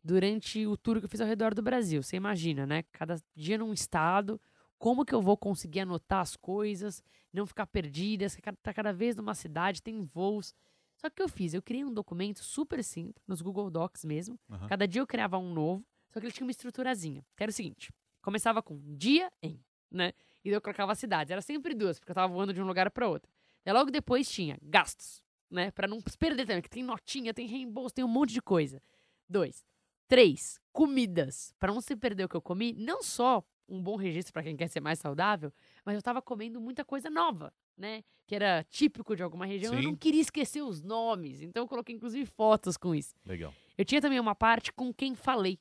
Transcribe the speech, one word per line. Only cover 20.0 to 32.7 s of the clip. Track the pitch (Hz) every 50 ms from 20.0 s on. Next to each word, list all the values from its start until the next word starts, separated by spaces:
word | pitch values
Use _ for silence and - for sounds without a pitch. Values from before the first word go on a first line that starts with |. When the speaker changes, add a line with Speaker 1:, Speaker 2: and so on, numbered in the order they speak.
| 175 180 - _ _ _ _ _ _
Speaker 1:
E | 196
eu | 202 214
colocava | - 208 190 - 202 190
as | 214 -
cidades. | - 220 190 160 151 139
Era | 180 196
sempre | - - 294 302 269 339 294
duas, | 220 208 185 156
porque | - _ -
eu | 175
tava | 185 185 185
voando | 180 180 196 196 190
de | 175
um | 196
lugar | 190 185 185 185 202
pra | _ 254 247 208
outro. | 156 147 _ _ _ _ _ _ _ _ _
Aí | 185 202
logo | 247 294 277
depois | 254 302 - - 247 262 277
tinha | - - - 180 147 139 - 147
gastos, | 147 160 196 151 - - - - - - - _ _ _ _ _ _
né? | 175 180 180 202
Pra | - - 190
não | 196 214 226
se | 196 - -
perder | _ 320 330 311 240 262
também, | 208 202 175
que | 170 -
tem | - 240
notinha, | 254 247 - - _ - - 277 240 226 220
tem | - 240
reembolso, | 214 226 269 262 240 208 254 254 247 -
tem | - 254
um |
monte | 240 226 262 294 226 220
de | 254
coisa. | - - 196 170 151 135 135 135 _ _ _ _ _ _ _ _ _
Dois. | _ 175 202 165 - - - _ _ _ _ _ _ _ _ _
Três, | _ 262 247 240 175 131 - - - - - _ _ _
comidas. | - 311 285 277 262 240 196 175 170 143 131 135 - - - _ _
Pra | 190 190
não | 208 247
se | 226 - 285
perder | 214 262 233 202 190 190
o | 180
que | -
eu | 170
comi, | - - 180 190 233 240